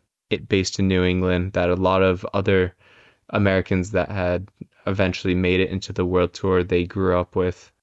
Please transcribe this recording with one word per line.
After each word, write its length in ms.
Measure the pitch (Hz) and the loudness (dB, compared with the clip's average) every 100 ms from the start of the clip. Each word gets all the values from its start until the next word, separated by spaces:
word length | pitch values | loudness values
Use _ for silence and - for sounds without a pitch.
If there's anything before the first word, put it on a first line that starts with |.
| _ _ _ | _ _ _
it, 200 | 104 - | -6 0
based 320 | 98 92 - | 0 0 0
in 80 | 98 | 2
New 160 | 92 | 2
England, 480 | 90 90 92 90 92 | 2 0 0 0 -2
that 180 | 90 87 | -2 0
a 40 | 90 | 2
lot 260 | 92 95 | 2 4
of 240 | 95 90 - | 2 0 -4
other 400 | 101 98 98 90 - _ - _ _ - | -2 2 2 0 -4 _ -20 _ _ -6
Americans 640 | 104 101 95 - 95 92 | 0 2 2 0 -2 0
that 180 | 98 - | -2 -2
had 380 | 101 90 90 98 _ - _ - | -2 -2 -2 -6 _ -20 _ -6
eventually 480 | 98 92 90 95 | 0 0 0 -2
made 260 | 90 90 92 | 0 2 2
it 100 | 92 | 0
into 220 | 95 - | -4 -6
the 120 | 101 | -4
World 280 | 90 90 85 | 0 0 0
Tour, 300 | - 95 92 | -2 0 0
they 220 | 87 90 | 2 -2
grew 340 | 87 98 92 90 | -2 -2 0 0
up 180 | 90 95 | -2 -2
with 340 | 90 - - _ | -2 -4 -18 _